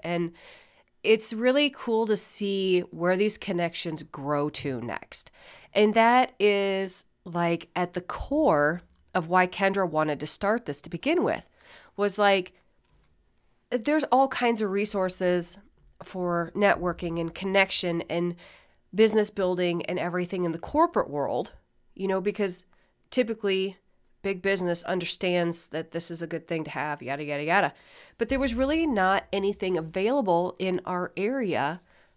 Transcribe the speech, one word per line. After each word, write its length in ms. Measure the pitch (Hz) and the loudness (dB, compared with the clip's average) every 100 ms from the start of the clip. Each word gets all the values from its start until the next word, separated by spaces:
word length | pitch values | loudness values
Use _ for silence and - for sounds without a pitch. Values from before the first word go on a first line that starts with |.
and 280 | 165 170 170 - - - _ _ _ _ | -6 -2 -4 -6 -20 -20 _ _ _ _
it's 300 | - 220 - | 2 2 2
really 380 | 220 247 277 294 269 | 0 2 4 2 0
cool 300 | - 220 226 | -2 0 2
to 120 | 208 | 0
see 640 | - - 202 196 190 180 | -2 -4 -2 0 2 2
where 360 | - 160 175 185 | 0 -2 0 2
these 200 | 208 - | 2 0
connections 680 | - 175 170 - 175 160 | -2 -2 -2 -4 -6 -8
grow 460 | - - 139 147 147 | -10 -8 -2 0 0
to 320 | - 147 127 | -2 -4 -4
next. 500 | 117 - - - - - - - - | -6 -8 -8 -10 -10 -16 -20 -20 -4
And 200 | - 214 | 2 4
that 400 | 220 226 247 254 - | 6 6 6 4 2
is, 680 | 208 202 196 190 190 - - _ 185 | 2 4 2 0 -4 -6 -10 _ -6
like, 440 | 170 170 170 - - | 0 0 0 -2 -4
at 180 | 175 | -2
the 80 | 180 | -4
core 800 | 180 - - 294 285 151 147 175 - _ _ 185 | -6 -10 -2 2 4 4 2 0 -8 _ _ -4
of 120 | 160 | 2
why 200 | 185 180 | 2 2
Kendra 420 | - 196 196 185 | 2 0 2 0
wanted 300 | 156 151 143 | 0 0 0
to 80 | 151 | -2
start 380 | - 202 233 - | 0 0 -2 -2
this 160 | 143 | -8
to 80 | 170 | -6
begin 340 | 170 269 339 | -6 0 0
with, 260 | 185 82 - _ - - - - | 0 -2 -6 _ -20 -20 -18 -2
was, 240 | 202 196 | -2 2
like, 340 | 202 196 185 - _ _ _ _ _ _ _ _ _ _ _ | 4 4 0 -12 _ _ _ _ _ _ _ _ _ _ _
there's 320 | 240 220 311 - | -4 0 0 4
all 160 | 254 269 | 4 4
kinds 340 | - 240 220 | 2 0 0
of 80 | 208 | -2
resources 880 | 196 208 202 185 - 185 180 170 - - _ - _ | 0 0 0 -2 0 0 0 -2 -12 -20 _ -20 _
for 480 | - 185 180 170 165 - | -12 -6 -2 -2 -2 2
networking 640 | 202 - 175 170 175 165 | 2 4 0 -4 -4 -4
and 140 | 165 | -4
connection 680 | - 190 196 190 - 180 170 - | -6 0 2 2 0 -2 -2 -2
and 260 | 170 175 170 - - _ _ _ | -2 -2 -4 -14 -20 _ _ _
business 360 | 185 220 214 208 | 2 4 4 2
building 540 | - 185 180 180 170 - | 0 -2 0 0 0 -2
and 120 | 175 | -4
everything 480 | 170 175 180 190 175 | -2 -2 -4 -2 -2
in 60 | |
the 80 | 165 | -4
corporate 500 | - 294 339 220 - | -2 2 2 2 -2
world, 440 | 143 123 170 233 - _ _ _ - | -2 -2 -2 -4 -10 _ _ _ -6
you 120 | 196 | -2
know, 140 | 190 | 0
because 440 | 190 202 196 180 - _ _ _ _ | -2 -2 -4 -4 -14 _ _ _ _
typically 680 | - 233 220 202 190 190 185 _ _ _ _ | -2 0 -2 -2 0 -2 -6 _ _ _ _
big 200 | 196 185 | -6 -2
business 420 | 196 196 180 175 | -2 0 0 -2
understands 840 | - 185 170 - 185 175 170 170 - | -2 -4 -4 -4 0 0 0 -2 -6
that 220 | 160 160 | -8 -8
this 200 | 165 - | -6 -6
is 100 | 165 | -6
a 60 | 165 | -8
good 200 | 165 - | -8 -6
thing 160 | 165 | -6
to 80 | 151 | -6
have, 300 | 147 147 147 | -6 -6 -6
yada, 220 | 123 143 | -6 -6
yada, 200 | 147 143 | -6 -4
yada. 300 | 151 190 151 - - - - - | 0 2 0 -4 -18 -20 -20 -6
But 120 | 226 | -2
there 100 | 269 | 0
was 140 | 269 | 0
really 320 | 233 269 320 330 | 0 0 0 0
not 400 | 214 185 196 - | 2 2 2 0
anything 460 | 196 196 202 185 175 | -2 -2 -2 -2 -2
available 800 | 160 185 208 285 208 170 180 - | -2 -2 2 2 4 2 2 -2
in 220 | 190 180 - | -2 -2 -2
our 280 | 180 180 - | -4 -4 -4
area 640 | 202 269 208 120 139 175 - _ _ | -4 -2 -2 0 -2 -4 -12 _ _